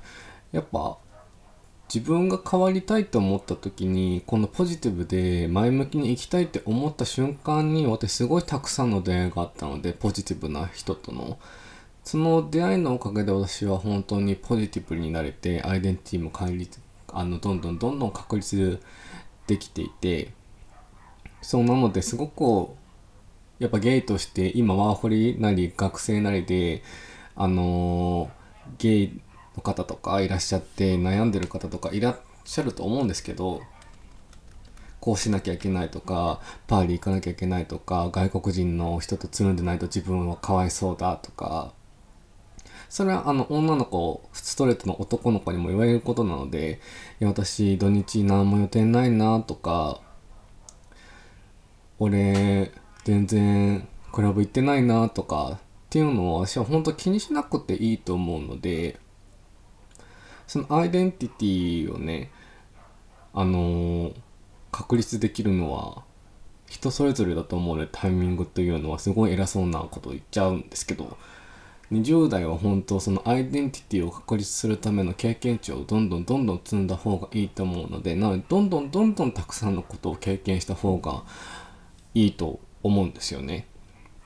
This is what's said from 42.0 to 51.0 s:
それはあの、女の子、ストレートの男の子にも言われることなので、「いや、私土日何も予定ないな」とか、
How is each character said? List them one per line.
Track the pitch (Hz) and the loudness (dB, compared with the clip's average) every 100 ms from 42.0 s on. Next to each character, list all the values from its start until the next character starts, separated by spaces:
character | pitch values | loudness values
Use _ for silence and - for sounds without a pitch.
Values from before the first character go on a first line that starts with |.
| - - - - - - - - - | -20 -20 -20 -20 -20 -20 -20 -20 -10
そ | - | -2
れ | 190 | 0
は | 185 139 | 0 2
あ | |
の、 | 139 120 | 0 0
女 | 151 160 151 | 2 2 2
の | |
子、 | 123 90 85 - - | 0 -2 -2 -4 -10
ス | - - - | -12 -6 2
ト | 135 | 2
レ | |
ー | |
ト | 120 98 | 2 0
の | 87 | -4
男 | 98 120 120 | -2 -2 2
の | 107 | 0
子 | - | 0
に | 87 | -2
も | 87 | 0
言 | 95 | 2
わ | |
れ | 117 | 4
る | 117 | 2
こ | 123 | 0
と | 120 | 0
な | 107 | 0
の | 76 67 | -2 -4
で、 | 78 78 - - - - - | -4 -4 -6 -12 -18 -14 -2
「い | |
や、 | 104 | 0
私 | 98 98 - 104 95 | 2 -2 2 2 4
土 | 98 | 4
日 | 101 95 110 | 4 2 2
何 | 98 98 98 | 4 6 6
も | 104 | 4
予 | 98 | 4
定 | 113 | 4
な | 110 117 127 | 4 4 4
い | |
な」 | 110 110 113 110 | 4 4 2 0
と | |
か、 | - 82 85 76 - - - - - - - - - - - | -6 -2 0 -2 -4 -12 -20 -20 -20 -20 -20 -20 -20 -20 -20